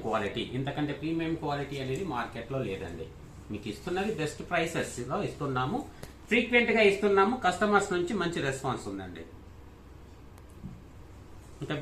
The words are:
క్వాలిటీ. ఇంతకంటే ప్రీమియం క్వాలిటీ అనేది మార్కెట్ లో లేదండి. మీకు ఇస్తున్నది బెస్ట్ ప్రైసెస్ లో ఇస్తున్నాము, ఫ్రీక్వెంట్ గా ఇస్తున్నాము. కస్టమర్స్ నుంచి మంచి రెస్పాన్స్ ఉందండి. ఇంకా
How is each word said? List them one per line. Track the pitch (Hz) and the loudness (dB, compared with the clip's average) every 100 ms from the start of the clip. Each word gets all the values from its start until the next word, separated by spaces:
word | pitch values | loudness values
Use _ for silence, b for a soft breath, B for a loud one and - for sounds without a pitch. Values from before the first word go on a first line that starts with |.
క్వాలిటీ. | 113 110 101 113 95 127 | 0 2 0 -2 -2 -2
ఇంతకంటే | 135 147 147 143 | -2 0 -2 0
ప్రీమియం | 156 165 165 160 | -2 0 0 -2
క్వాలిటీ | 143 143 135 139 | -2 -2 -2 -4
అనేది | 131 143 185 | -2 -2 0
మార్కెట్ | 120 113 113 - | -2 -4 -6 -4
లో | 135 104 | -2 -2
లేదండి. | 95 85 85 - - - - - | -4 -6 -8 -10 -12 -16 -14 -8
మీకు | 104 104 | -6 -6
ఇస్తున్నది | - 180 180 220 156 | -6 -2 0 0 0
బెస్ట్ | 151 - 170 | -2 -4 -2
ప్రైసెస్ | 175 165 147 - 123 127 | 0 0 -2 -4 -4 -4
లో | 190 143 | -2 -2
ఇస్తున్నాము, | - 135 127 135 269 - B B B - | -4 -2 0 0 -2 -4 B B B 2
ఫ్రీక్వెంట్ | 240 233 240 226 220 | 2 6 4 6 8
గా | 202 | 8
ఇస్తున్నాము. | 196 208 196 202 247 180 | 8 6 8 6 6 2
కస్టమర్స్ | - 208 202 196 180 | 4 6 6 6 2
నుంచి | 175 202 | 2 2
మంచి | 170 165 139 | 2 0 0
రెస్పాన్స్ | 131 135 113 101 | 0 0 -2 -4
ఉందండి. | 98 92 85 82 - - - - - - - - - - - - - - - - - - - - - - - | -6 -8 -10 -12 -14 -16 -16 -18 -18 -18 -18 -18 -18 -18 -18 -16 -14 -14 -14 -16 -18 -18 -18 -16 -16 -16 -10
ఇంకా | 131 143 | -4 -2